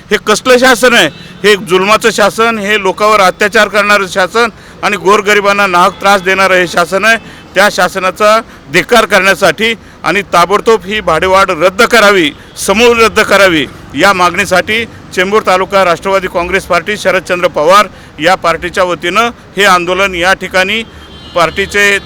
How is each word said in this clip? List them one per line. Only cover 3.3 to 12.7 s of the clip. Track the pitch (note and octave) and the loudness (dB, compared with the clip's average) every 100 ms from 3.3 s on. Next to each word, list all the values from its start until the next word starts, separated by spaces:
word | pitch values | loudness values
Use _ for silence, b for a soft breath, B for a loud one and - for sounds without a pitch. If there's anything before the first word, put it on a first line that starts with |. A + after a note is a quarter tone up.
| F3 G#3 A3 G#3 | 0 0 0 0
करणारं | G#3 G3+ G3+ F#3+ | 0 0 0 0
शासन | F3+ F#3 A3 A#3 B B B | -2 -2 0 -2 B B B
आणि | F#3+ G3+ | -6 -2
गोरगरिबांना | E3 G#3+ G3 G#3 G3 G3+ G3+ | 0 2 2 0 0 0 0
नाहक | F3 F#3+ F#3 | 2 0 0
त्रास | G3 G3+ | 0 0
देणारं | F3+ F#3+ F#3+ | 0 0 2
हे | F#3 F3 | 2 0
शासन | - F3 F#3+ G#3+ | -2 -2 0 0
आहे. | A3+ B B B F3+ | 0 B B B 0
त्या | G3+ | 0
शासनाचा | G3 F3+ F#3+ F#3 F#3 G#3+ A3 - B - | 0 -2 -2 -6 0 0 0 -2 B -4
धिक्कार | C#3+ - A#3 A3 | -4 2 2 2
करण्यासाठी | G3 F#3+ F#3+ F#3 D#3 A3+ A3 B B | 0 2 2 0 0 -4 -4 B B
आणि | - F#3+ | -4 -4
ताबडतोब | F3+ F3+ F3 G3+ - A3 F3 | -2 0 2 0 0 0 -2
ही | G#3+ | -6
भाडेवाढ | F3+ D#3+ F#3 F#3+ F#3+ | -2 -2 2 2 2
रद्द | E3 F3+ F#3+ | 0 0 0
करावी, | A#3 A#3 G3+ G3+ D3+ - B - | 2 4 4 2 0 -4 B -8
समूळ | - | -4